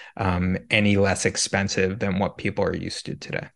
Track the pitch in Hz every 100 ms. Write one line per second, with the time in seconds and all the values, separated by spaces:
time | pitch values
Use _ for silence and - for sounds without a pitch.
0 | - - 98 90 90 92 - 110 104 101
1 | 98 92 - 92 - 98 98 - 92 98
2 | 101 92 92 - 101 98 92 85 85 -
3 | - - - - -